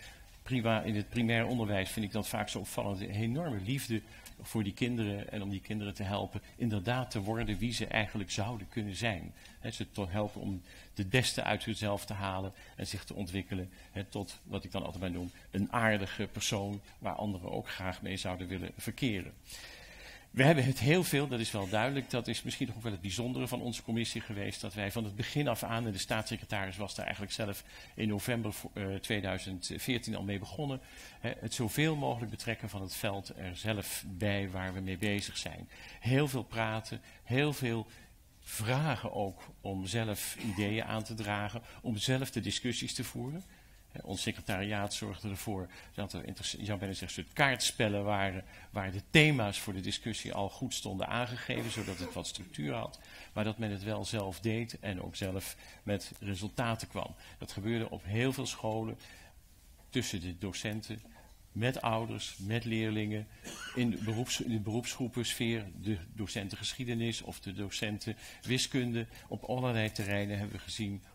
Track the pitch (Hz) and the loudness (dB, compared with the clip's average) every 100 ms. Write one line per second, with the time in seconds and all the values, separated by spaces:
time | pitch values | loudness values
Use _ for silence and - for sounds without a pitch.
0 | - - - - - 131 113 110 - 104 | -16 -16 -18 -14 0 2 6 4 4 0
1 | 104 120 113 117 113 123 107 101 95 - | 0 2 6 6 4 2 4 2 2 0
2 | 104 110 101 113 104 110 98 - 110 98 | 0 0 0 0 0 -2 -2 -2 0 0
3 | 98 101 113 127 170 107 95 135 113 110 | 0 0 2 2 0 0 0 0 0 -2
4 | - - - - - 113 101 - 120 120 | -2 -12 -16 -14 -2 0 0 2 2 4
5 | 107 101 - 107 98 95 - 107 101 98 | 2 0 -2 -4 -2 -2 -2 -2 -2 -2
6 | 95 101 101 101 - - 120 107 92 123 | 0 0 0 -4 -10 -2 2 2 2 0
7 | 127 110 98 113 113 98 117 110 110 110 | 0 -2 0 0 2 2 2 0 2 2
8 | 107 107 95 - 104 120 95 - 104 92 | 2 0 -2 0 -2 -2 -4 -2 -2 0
9 | 117 92 82 - - - 117 - 104 - | 0 0 -2 -10 -18 -10 -8 -6 -4 -2
10 | 98 95 104 - 101 95 - - - - | 0 2 0 -2 -4 -4 -6 -16 -10 -4
11 | 95 127 120 - 117 104 - 107 107 101 | 2 4 4 2 2 2 0 0 2 0
12 | - 104 98 95 95 - - - 98 101 | 0 -2 -2 0 -2 -6 -14 -6 -4 -4
13 | - - 95 95 90 95 92 - - 95 | -6 -6 -2 -2 0 -2 -4 -8 -10 -8
14 | 98 104 98 - - 98 95 98 - 85 | -4 -4 -6 -8 -6 -6 -4 -4 -4 -2
15 | 92 90 90 - - 95 101 117 113 107 | -2 -2 -4 -8 -4 0 2 4 6 6
16 | 95 - 101 - - 107 101 101 - - | 2 -2 -4 -2 0 2 0 -4 -8 -8
17 | 104 - 107 95 95 - - - 92 90 | -4 -2 0 -2 -2 -4 -4 -4 -4 -4
18 | 104 95 92 90 90 92 87 - - 107 | -4 -2 -2 -2 -2 -2 -4 -6 -6 0
19 | 135 101 85 - - - - - - - | 0 0 -2 -10 -14 -14 -14 -14 -16 -16
20 | - - - - 135 139 127 131 113 175 | -16 -16 -2 8 10 10 8 6 8 8
21 | 175 147 143 123 113 110 95 104 120 139 | 6 4 4 2 2 2 2 4 4 2
22 | 117 127 113 113 120 - 123 110 113 98 | 0 0 0 -2 -2 -2 -2 -2 -4 -4
23 | 98 90 120 127 127 123 120 113 - 113 | -2 0 0 0 0 -2 -2 -2 0 2
24 | 113 117 - 101 101 - 107 104 101 120 | 2 0 -4 -2 -2 -2 -4 -2 0 0
25 | 107 101 117 147 143 113 117 113 117 95 | -2 -2 0 2 4 2 2 0 2 0
26 | - 113 110 113 - 104 95 90 98 - | 2 0 2 -2 -2 -2 0 -2 -4 -2
27 | - - 98 - 107 98 - - - - | -2 -2 -4 -2 -2 -4 -8 -14 -10 0
28 | 110 104 110 120 110 101 - - 98 98 | 2 2 2 0 0 -4 -6 -4 -2 -2
29 | - 107 95 92 - 92 - 80 - 120 | 0 0 2 -2 -2 -6 -4 -4 0 0
30 | 113 104 98 98 - - 147 131 - - | 0 -2 0 -2 -4 -4 -2 -4 -8 -16
31 | - - 120 - 113 - 117 - 156 151 | -16 -6 -4 -4 -4 0 2 4 4 4
32 | 135 120 113 101 - 110 110 101 95 - | 2 0 -2 -4 -2 -2 -4 -6 -4 -2
33 | 107 98 92 - 90 90 107 107 95 - | -2 -2 -4 -8 -8 -2 0 0 0 -4
34 | - 92 104 101 98 92 92 92 95 92 | -6 0 2 2 0 -2 -2 -2 -2 0
35 | 104 101 95 - - 82 - - - - | 2 2 0 -4 -6 -6 -10 -14 -16 -6
36 | 113 131 147 131 101 113 113 110 - 110 | 2 4 4 2 -2 0 2 0 -2 -8
37 | - - - 123 147 139 123 117 110 - | -10 -14 0 4 4 4 2 2 0 -10
38 | - - - - - - 107 131 160 123 | -20 -20 -20 -18 -8 -2 2 4 4 2
39 | - - 101 92 - - 98 95 95 117 | 0 -2 -2 -4 -12 -8 -4 -2 0 2
40 | 110 101 - - 117 95 104 107 113 107 | 2 0 -2 -4 -2 2 2 2 0 -2
41 | 104 110 104 104 104 113 - - - 107 | -2 -4 0 0 0 -4 -10 -8 -2 0
42 | 117 131 131 - 101 - 127 117 123 - | 4 2 2 -2 0 0 0 0 -2 -2
43 | 123 123 120 160 190 - - - - - | -4 -4 -4 -6 -8 -16 -20 -20 -14 -10
44 | - 92 - 101 - 98 101 104 101 - | -4 -2 0 0 0 0 2 0 0 -2
45 | 107 95 107 95 - 98 90 - - - | -4 -4 -4 -4 -2 -2 -4 -8 -10 -6
46 | 98 87 - - - - 104 104 98 95 | -4 -4 -6 -4 -4 -4 -2 0 -2 -2
47 | 92 - - - 143 127 - - 110 101 | -4 -6 -4 4 4 6 2 4 4 4
48 | 101 101 98 95 - - - 104 95 98 | 2 2 2 0 -6 -12 -8 -2 -2 -2
49 | - 165 151 143 104 98 - 95 95 101 | 6 8 10 8 2 0 -2 -2 -2 -2
50 | - 107 - 92 98 - 123 - 104 95 | -2 -4 -2 0 -2 -2 -2 -2 -2 -2
51 | - 117 123 123 - 123 117 113 101 92 | 0 0 0 -2 -2 -2 -2 -2 -2 -4
52 | 87 - 87 - 90 - 147 123 - - | -4 -4 -4 -6 -8 -4 -2 -2 -4 -8
53 | - - - - 107 107 110 101 101 104 | -16 -16 -6 0 0 0 0 -2 0 -2
54 | 98 113 98 87 107 110 117 - 101 92 | 0 0 0 0 0 0 0 -4 -4 -4
55 | 95 - 98 95 - - - - - 101 | -4 -4 -2 -2 -4 -8 -14 -8 -2 -2
56 | - - 101 95 101 - 117 113 - 101 | -2 -6 -4 -2 -2 0 0 0 -2 -4
57 | - - - - - - 101 117 110 - | -6 -8 -18 -12 -10 -4 0 0 0 -4
58 | 90 107 131 131 123 - 110 110 110 113 | 0 2 4 2 -2 -2 -2 0 -2 -6
59 | - - - - - - - - - 127 | -12 -18 -20 -20 -20 -20 -20 -20 -4 -2
60 | 113 101 87 87 101 87 113 107 107 107 | 0 -2 -4 -4 -4 -2 -2 -4 -6 -10
61 | - - - - - 104 117 127 117 110 | -12 -20 -20 -20 -8 0 2 2 2 2
62 | 117 110 - - 95 113 117 113 110 107 | 0 -2 -6 -6 0 0 2 2 4 2
63 | 107 107 107 - - - - - 120 104 | 2 0 -4 -10 -12 -10 -4 2 2 4
64 | 107 110 127 - 127 110 101 110 120 - | 2 0 0 0 2 0 2 0 0 -2
65 | 123 123 113 - 117 113 101 82 90 104 | -2 0 0 2 2 2 0 -4 0 0
66 | 80 - 101 113 95 101 110 - 123 117 | -2 -6 -2 -2 -2 -2 -4 -2 0 2
67 | 117 110 - 90 - 95 101 - 110 104 | 2 0 -4 -8 -6 -4 -4 0 0 0
68 | - 107 - - - 123 - 135 123 117 | -2 -4 -8 -8 2 2 4 4 4 2
69 | 113 - - 110 - 123 127 113 107 107 | 0 -6 -8 -6 -2 2 4 4 2 2
70 | 101 101 101 101 101 95 - - 104 98 | 2 2 2 0 -2 -4 -6 -2 -2 -2
71 | - | -6